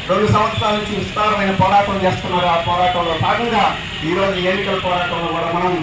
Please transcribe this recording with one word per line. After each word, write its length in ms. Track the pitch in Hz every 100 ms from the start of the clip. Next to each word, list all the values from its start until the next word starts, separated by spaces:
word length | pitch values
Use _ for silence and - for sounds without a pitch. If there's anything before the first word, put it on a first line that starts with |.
| -
రెండు 180 | 190 214
సంవత్సరాల 420 | 208 220 208 220
నుంచి 220 | 208 202 202
విస్తారమైన 580 | - - 214 202 196 190
పోరాటం 340 | 185 202 202 196
చేస్తున్నారు. 420 | 185 - 180 180 180
ఆ 120 | 170 170
పోరాటంలో 460 | 175 180 180 170 -
భాగంగా 420 | 190 208 233 214 170 - - -
ఈరోజు 320 | 156 185 196 180 180
ఎన్నికల 280 | 196 196 190
పోరాటంలో 460 | 180 180 175 170 170 165
కూడా 120 | 170 175
మనం 160 | 180 170